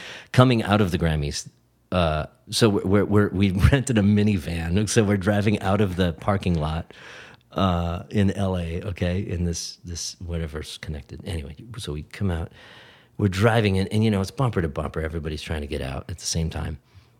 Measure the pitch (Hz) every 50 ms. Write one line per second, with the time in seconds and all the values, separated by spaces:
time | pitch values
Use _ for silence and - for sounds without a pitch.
0 | - - - - - - - - 127 131 123 113 - 92 101 107 107 87 80 85
1 | 82 82 78 76 71 73 71 - - - - _ _ _ _ _ _ _ 90 92
2 | 85 80 78 76 76 - - _ _ - 110 - 123 107 98 98 - 95 98 104
3 | 95 - 101 104 104 - - 92 101 98 87 104 90 - 143 139 - - 127 110
4 | 98 101 104 104 104 107 104 101 - 80 85 85 82 85 87 104 107 101 - 120
5 | 107 98 104 101 87 107 104 101 98 110 104 - - 95 98 101 107 92 90 82
6 | 92 87 78 - - - 98 95 - 92 87 80 76 78 80 82 80 - - -
7 | - - - - - - - - _ _ - - 98 95 87 87 85 85 85 92
8 | - - - 107 98 98 95 101 98 95 92 90 85 82 85 90 - - 90 -
9 | 90 87 90 95 - - 87 85 87 87 85 - - - - - - 87 85 80
10 | - - - - 92 85 85 82 82 78 76 78 78 - - - - - 78 71
11 | 69 - - - - 101 95 80 69 69 76 - - 120 113 113 - - 73 76
12 | 73 - - - 101 95 85 80 87 - - - - - - - - - - -
13 | _ _ _ - 101 101 87 95 107 117 110 117 104 101 95 95 98 95 - 107
14 | 110 113 104 95 95 - - - 135 120 101 98 82 76 71 80 73 71 - 82
15 | 80 78 80 85 73 78 78 76 - - - 76 73 71 76 69 65 65 67 65
16 | - - 85 - - - - 82 82 82 - - 82 80 78 - - _ _ -
17 | - _ _ _